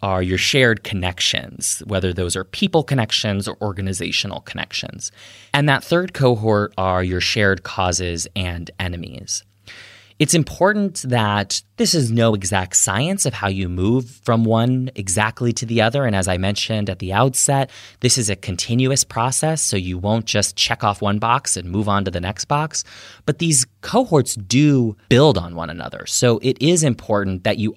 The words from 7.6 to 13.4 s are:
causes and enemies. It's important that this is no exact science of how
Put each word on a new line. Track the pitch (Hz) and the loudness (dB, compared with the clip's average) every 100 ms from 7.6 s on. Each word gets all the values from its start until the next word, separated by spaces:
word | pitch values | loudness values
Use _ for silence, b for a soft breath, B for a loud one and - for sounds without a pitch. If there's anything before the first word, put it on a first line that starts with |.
causes | - - 90 90 90 85 - - | -2 -2 0 0 -2 -4 -6 -6
and | 90 87 85 - | -6 -6 -10 -8
enemies. | 90 87 - - 98 - - _ B B B B B - | -6 -6 -10 -12 -10 -10 -10 _ B B B B B -2
It's | 147 | 2
important | 170 135 - 185 208 196 175 131 | 2 0 2 2 2 -2 -4 -2
that | 120 107 104 98 - - - | 0 2 0 -2 -4 -8 -2
this | 233 | 0
is | 170 120 | 2 2
no | 117 117 | 2 2
exact | 104 95 98 92 - | 2 0 -2 0 0
science | - 98 156 196 139 | 0 0 -2 -2 -2
of | |
how | - | -2